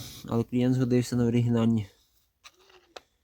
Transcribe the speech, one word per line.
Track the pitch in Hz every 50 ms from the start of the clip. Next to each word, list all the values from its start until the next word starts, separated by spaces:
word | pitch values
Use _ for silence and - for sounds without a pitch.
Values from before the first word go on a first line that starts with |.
| - - - - - -
Але | 113 117 117
клієнт | - - 123 123 127 127
згодився | 127 131 120 123 123 120 - -
на | 120 120
оригінальні. | 117 117 120 117 120 117 117 113 113 117 110 107 - _ _ _ _ _ _ _ _ _ _ - - _ _ _ _ - - _ _ - - _ _ _ _